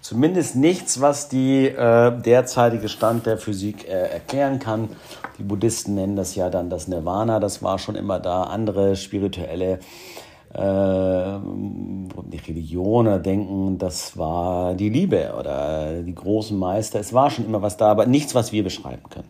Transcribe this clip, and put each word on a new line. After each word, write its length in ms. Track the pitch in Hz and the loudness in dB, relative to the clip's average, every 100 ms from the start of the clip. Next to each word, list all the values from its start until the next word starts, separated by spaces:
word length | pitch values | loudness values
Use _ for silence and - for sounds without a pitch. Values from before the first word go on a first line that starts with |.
Zumindest 540 | - 110 151 185 135 120 | -4 2 2 4 0 4
nichts, 420 | 156 185 - 123 | 4 2 -2 2
was 300 | 143 143 - | 2 2 -2
die, 380 | 127 131 135 131 | 0 4 4 4
äh, 540 | 131 120 117 120 123 | 4 6 8 6 4
derzeitige 680 | 113 123 123 - 120 113 104 | 6 6 6 4 4 2 -4
Stand 360 | - 110 117 113 | 0 0 0 0
der 120 | 110 | -2
Physik, 500 | - 98 104 104 - | -2 -4 -4 -8 -6
äh, 220 | 92 90 | -2 -2
erklären 500 | 85 - 135 139 135 | -4 -6 -2 0 0
kann. 300 | 120 110 107 - - - - - | -2 -2 -4 -8 -18 -16 -16 -10
Die 60 | |
Buddhisten 520 | 101 101 113 110 - 101 | -4 0 0 0 -4 -2
nennen 200 | 95 98 | 0 -2
das 180 | 90 101 | -4 -2
ja 140 | 90 | -2
dann 200 | 90 87 | -2 -4
das 180 | 87 85 | -6 -4
Nirvana, 500 | 87 80 95 113 110 | -4 -2 -2 0 0
das 240 | 98 - | 0 -2
war 160 | 92 98 | -4 -4
schon 160 | - 104 | -4 -6
immer 240 | 98 92 | -4 -4
da. 240 | 90 90 | -2 -2
Andere 540 | 90 101 110 98 98 95 | -2 -2 -2 2 2 2
spirituelle, 840 | - 101 98 95 80 85 92 92 - - - - - - - | -4 -2 -2 -4 -6 -2 -2 -2 -6 -20 -18 -18 -20 -20 -14
äh, 60 | - 98 98 95 95 95 92 92 98 95 95 101 92 92 95 92 92 92 85 - | -4 0 2 2 2 2 2 0 -4 -8 -6 -6 -6 -8 -8 -8 -12 -12 -12 -8
Religionen 760 | 82 80 87 95 117 113 98 | -8 -6 -2 2 4 4 2
denken, 540 | 95 98 95 98 95 92 | 2 0 0 -2 -2 -2
das 400 | 92 85 - 90 | -4 -6 -10 -6
war 560 | 80 87 87 90 90 | -4 -2 -2 -2 -2
die 160 | 92 104 | -2 0
Liebe 440 | 120 190 104 73 53 | 0 2 2 0 -6
oder 640 | 67 69 73 78 78 82 | -6 -4 -2 -2 -4 -6
die 140 | 85 85 | -8 -8
großen 420 | - 107 107 101 | -2 -2 0 -2
Meister. 420 | 92 101 110 110 | 0 -2 -2 -6
Es 140 | 101 | 0
war 160 | 117 143 | 2 4
schon 160 | 131 107 | 2 -2
immer 160 | 107 | 0
was 160 | 104 - | -2 4
da, 100 | 107 | 4
aber 180 | 107 110 | 6 6
nichts, 300 | 139 143 127 | 4 4 0
was 160 | 113 | 0
wir 120 | 107 | 0
beschreiben 400 | 95 - 69 60 - | -2 -4 -12 -14 -14
können. 180 | - | -16